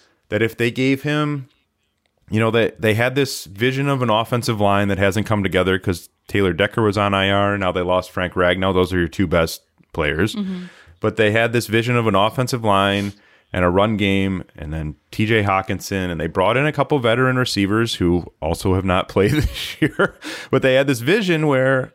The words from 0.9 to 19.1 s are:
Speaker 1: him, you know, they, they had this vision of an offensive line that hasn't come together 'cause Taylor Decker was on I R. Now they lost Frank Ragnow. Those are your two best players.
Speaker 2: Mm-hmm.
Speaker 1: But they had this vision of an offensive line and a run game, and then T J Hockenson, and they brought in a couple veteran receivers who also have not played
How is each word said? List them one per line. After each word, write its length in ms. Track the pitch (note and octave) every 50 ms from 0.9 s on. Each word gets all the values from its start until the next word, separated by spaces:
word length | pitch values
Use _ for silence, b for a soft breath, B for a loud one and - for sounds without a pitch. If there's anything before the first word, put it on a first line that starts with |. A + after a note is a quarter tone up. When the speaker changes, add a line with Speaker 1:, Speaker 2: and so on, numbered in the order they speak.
| C3+ C3+ -
Speaker 1:
him, 460 | D3 D3+ D3+ D3+ D3 D3 C#3 B2+ - _ _ _ _ _ _ _ _ _ _ _ _ _ _ _ -
you 100 | - G#2+
know, 100 | A2+ A2+
they, 220 | A2 A#2 G#2+ - - -
they 160 | A2 A2 G#2
had 200 | A2 A#2+ C3 B2+
this 300 | C#3 C#3 C3 - - -
vision 440 | - G2 G2 A#2 C3 C3 C3+ C#3 C#3+
of 120 | C#3 C3
an 80 | B2 A#2
offensive 500 | G#2+ A2 A2+ - B2+ A#2+ A2 - A2+ G2+
line 300 | G#2 G2+ G2 G2+ G2+ G2+
that 80 | G2
hasn't 300 | F2 G2+ G2 F#2 A2 G2+
come 160 | - A2 G2+ F#2+
together 360 | F#2+ E2 F#2 F2+ F#2 F#2+ F#2+
'cause 300 | - G#2 F2 - - - _ _ _ -
Taylor 260 | - G2+ G2 F#2 E2+
Decker 280 | D#2 G2 G#2 - A#2 A2
was 140 | G#2 F#2+
on 160 | G#2+ G2+ G2+ G2
I 180 | G2 F#2+ G2
R. 280 | G2 G2+ G2+ G2+ G2+ G2+
Now 140 | G2 F2+ E2+
they 100 | F#2 F2+
lost 280 | F2 F2+ F#2 F2+ -
Frank 220 | - G2 F#2 E2+ -
Ragnow. 400 | F#2 F2+ F2 F#2 F#2+ F#2+ F#2+ F#2
Those 200 | F2+ F2+ E2 F#2
are 60 | F2+
your 100 | E2+ D#2+
two 180 | - - G2
best 360 | D#2 E2+ E2+ E2 E2 - - _ _ _ _ _ _ -
players. 420 | D#2+ D#2 D2 D2 D#2 F#2+ A2 -
Speaker 2:
Mm-hmm. 320 | G#3+ G3+ F#3+ F#3 F3+ F3+ F3+ B B B B B B
Speaker 1:
But 160 | - A2 -
they 160 | - A2 G#2 G#2
had 200 | A2+ A#2 A#2 A2+
this 140 | A#2+ A2
vision 280 | - G#2 A#2 A2+ B2 B2
of 120 | A#2+ A2+
an 80 | A2 G2
offensive 500 | F#2+ G2+ A2 - C3 B2+ B2 - A#2+ A2+
line 480 | G#2+ G2 G2 G2 G2 G2 G2+ G2+ G2+ G2 b b b b b b b -
and 120 | F#2 F2+
a 60 | F2+
run 260 | F2 F#2+ G2+ A2+ A2
game, 460 | G2 G#2 G2 G2 G2 F#2+ F#2+ F#2+ F2+ - _ -
and 160 | - D2+ D2 D#2
then 240 | D#2+ D#2 D2+ D2 _ _ - -
T 120 | - A2
J 200 | G#2+ A2+ A2 G2+
Hockenson, 680 | G2+ F#2+ F#2+ F#2 - G2 E2+ - - G2+ F#2+ F#2 F2+
and 100 | E2+ D#2
they 60 | D#2
brought 300 | E2+ E2+ F#2+ F#2 G2+ A#2
in 100 | C3 D3
a 60 | D3+ C#3+
couple 260 | C#3+ C3+ - D3+ C#3+
veteran 380 | A#2 A#2 A2+ B2 C3 B2+ B2+
receivers 580 | B2+ B2 - - G2+ G2 F#2+ G#2 A2 A#2 A2+ -
who 320 | - F#2 E2+ F2 F2 D#2+ - _ - D2+
also 320 | D#2+ E2+ - - G2+ F#2
have 100 | F#2+ F#2
not 240 | F#2+ F2+ F#2+ -
played 220 | -